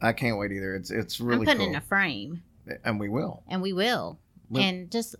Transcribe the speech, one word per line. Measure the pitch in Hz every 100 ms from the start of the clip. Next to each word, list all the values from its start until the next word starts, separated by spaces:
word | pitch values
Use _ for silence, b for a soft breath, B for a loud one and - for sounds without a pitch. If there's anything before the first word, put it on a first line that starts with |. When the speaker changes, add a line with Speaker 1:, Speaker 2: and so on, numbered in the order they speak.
Speaker 1:
I | 113
can't | 113 127 104
wait | 101
either. | 98 95 95
It's, | -
it's | 104 101 -
really | 120 120
Speaker 2:
I'm | -
putting | 262
Speaker 1:
cool. | 190
Speaker 2:
it |
in | 147
a |
frame. | - 196 190 110 101 170 - _ - - 117
Speaker 1:
And | 107
we | 101
will. | 120 - - -
Speaker 2:
And | 185
we | 190
will. | 180 220 220 85 165 _ - -
Speaker 1:
We'll | 117
Speaker 2:
And | 196 180 175
just, | 233 226 -